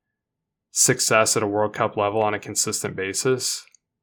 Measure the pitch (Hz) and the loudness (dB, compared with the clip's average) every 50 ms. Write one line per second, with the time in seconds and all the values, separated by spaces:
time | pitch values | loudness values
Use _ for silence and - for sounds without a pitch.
0 | _ _ _ _ _ _ _ _ _ _ _ _ _ _ - - - - 123 - | _ _ _ _ _ _ _ _ _ _ _ _ _ _ -2 0 2 2 2 2
1 | - - 123 110 110 - - 117 107 101 101 107 104 104 104 - 117 104 - 110 | 2 2 4 4 4 4 2 0 0 0 0 0 0 0 0 -2 -2 -2 0 0
2 | 101 101 104 110 107 104 104 101 - - 101 - - 110 104 - - 101 87 95 | 0 0 2 2 0 0 0 -4 -8 -6 -4 -4 -2 -2 -4 -4 -6 -6 -4 -4
3 | 92 95 95 - - 131 127 123 - - - - - _ _ _ _ _ _ _ | -6 -4 -4 -2 0 0 0 0 -2 -4 -6 -6 -10 _ _ _ _ _ _ _